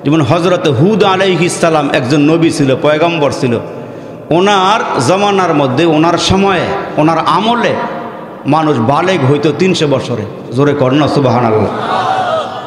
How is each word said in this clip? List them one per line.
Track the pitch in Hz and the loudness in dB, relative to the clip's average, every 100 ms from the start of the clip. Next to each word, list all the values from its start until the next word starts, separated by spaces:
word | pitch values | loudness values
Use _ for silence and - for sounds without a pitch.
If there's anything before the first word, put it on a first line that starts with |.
যেমন | 139 160 | 0 0
হযরত | 139 170 175 175 165 | 2 0 2 0 0
হুদ | 120 175 220 | 2 2 2
আলাইহিস | 196 185 196 175 175 - | 0 0 0 2 0 0
সালাম | 170 160 143 | 0 0 0
একজন | 151 123 151 | -2 0 2
নবী | 147 165 160 | 2 4 2
ছিল, | 147 135 131 | 2 0 2
পয়গম্বর | 151 151 170 170 147 | 0 2 0 0 -2
ছিল, | - 127 113 - - - - - - - | 0 -2 -2 -6 -12 -14 -16 -16 -16 -2
ওনার | 160 196 202 185 220 - - 123 | 0 2 2 2 0 -2 -2 0
জমানার | 185 202 196 180 | 2 2 0 0
মধ্যে, | 151 139 123 170 | 0 0 2 2
ওনার | 151 165 165 | 2 2 0
সময়ে, | - 185 196 180 113 - - - | 0 2 2 0 -2 -6 -6 0
ওনার | 156 160 151 | 0 2 0
আমলে | 160 220 233 190 127 - - - - - - 131 | 0 2 0 0 -2 -6 -8 -12 -14 -16 -10 0
মানুষ | 151 156 135 | 2 2 0
বালেগ | 113 143 175 185 131 | 2 0 0 0 2
হইতো | 147 151 | 2 0
তিনশো | 147 185 175 151 | 0 0 2 0
বছরে। | 135 - 117 101 - - 123 | -2 -2 -6 -6 -10 -8 0
জোরে | 143 | 0
কর | 143 127 | 2 2
না | 143 143 | 2 2
সুবহানাল্লাহ। | 147 131 120 117 107 98 - - - - - - 640 - - | 2 2 2 2 0 0 -4 -4 -4 -2 -2 -2 -4 -4 -10